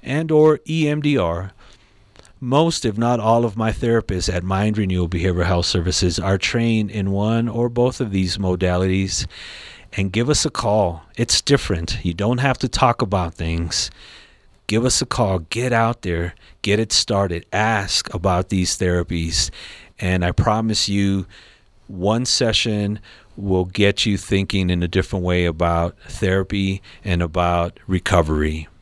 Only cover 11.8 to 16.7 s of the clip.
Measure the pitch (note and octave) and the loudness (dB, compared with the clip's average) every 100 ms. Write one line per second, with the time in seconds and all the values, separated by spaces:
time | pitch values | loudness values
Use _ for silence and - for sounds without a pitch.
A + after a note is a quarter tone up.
11.8 | E2 - F2+ E2 G#2 B2 C#3 B2+ B2+ - | -2 -4 -4 -2 -2 0 0 0 -2 2
12.8 | B2+ A#2 A2 F#2+ E2+ - E2 E2 E2+ - | 2 2 0 0 -2 -4 -4 -2 -2 -4
13.8 | - - - - - _ _ _ - G#2+ | -6 -10 -20 -20 -20 _ _ _ -2 0
14.8 | B2+ - - - G#2+ F#2+ E2 - B2 A#2 | 2 0 -2 0 0 0 -2 -4 0 2
15.8 | A2+ A#2+ F#2 E2+ F2 - - - - | 2 0 -4 -2 -4 -8 -20 -8 0